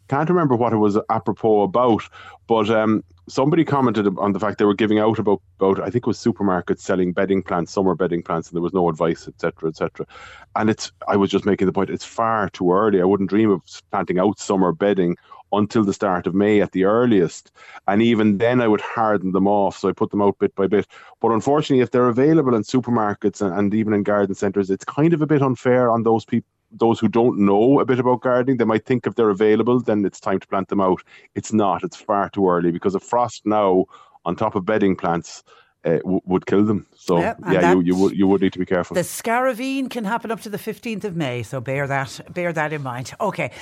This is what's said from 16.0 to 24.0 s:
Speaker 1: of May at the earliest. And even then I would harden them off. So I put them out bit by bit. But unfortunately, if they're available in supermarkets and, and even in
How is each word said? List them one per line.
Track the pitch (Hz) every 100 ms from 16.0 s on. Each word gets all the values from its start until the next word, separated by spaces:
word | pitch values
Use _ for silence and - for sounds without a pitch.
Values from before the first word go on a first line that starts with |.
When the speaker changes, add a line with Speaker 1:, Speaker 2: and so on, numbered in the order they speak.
| 101 90 90
Speaker 1:
of | 95
May | 104 104
at | 87
the | 92
earliest. | 95 113 123 101 80 - - _ - - -
And | 101
even | 117 107 107 98
then | 113 127
I | 117
would | 101
harden | - - 110 104 92
them | 92 98
off. | 101 95 -
So | 98
I |
put | 90 107
them | 104
out | 101 -
bit | 101 -
by | 95
bit. | 101 - - - -
But | 113
unfortunately, | 113 135 147 - 131
if | 120
they're | 123 123
available | 117 147 160 131 113
in |
supermarkets | - 131 120 117 104 101 104 -
and, | 101 92
and | 101
even | 110 107
in | 104